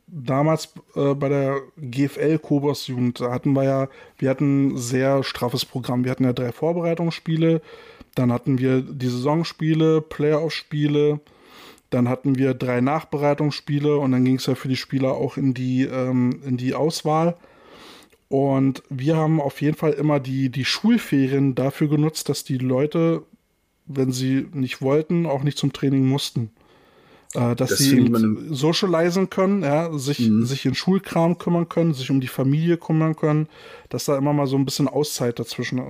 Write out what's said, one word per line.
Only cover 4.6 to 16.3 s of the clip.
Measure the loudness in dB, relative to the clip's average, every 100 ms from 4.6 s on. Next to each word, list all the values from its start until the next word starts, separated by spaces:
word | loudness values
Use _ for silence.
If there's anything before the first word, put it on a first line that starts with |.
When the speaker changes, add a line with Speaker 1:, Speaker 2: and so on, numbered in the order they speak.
| 2
Speaker 1:
ein | 0
sehr | -2 0 2 0
straffes | -2 -4 -4 -4
Programm. | -4 -6 -4 -2
Wir | 0
hatten | 0
ja | 0
drei | 0 -4
Vorbereitungsspiele, | -2 -2 0 -2 -2 -2 -4 -4 0 2 2 -2 -20 -20 -20 -10 -2
dann | 0
hatten | 0 0 0
wir | 2 2
die | -2 -4 -4
Saisonspiele, | -2 0 0 -2 -2 0 2 4 2
Playoff-Spiele, | 0 -2 0 2 0 -6 -6 -2 0 2 2 0 -6 _ -20 -20 -20 -20 -4
dann | 0 0
hatten | 0 0 2
wir | 0
drei | 0 -2 0
Nachbereitungsspiele | 0 -2 -4 -2 0 2 0 -4 -4 0 2 2
und | 2
dann | 2
ging's | 4 2 0
ja |
für | -4 -2
die | -4
Spieler | -4 -2 0
auch | 0 -4 -2
in | -2
die, | 0 -2 0
ähm, | 0 -2 -2 0 0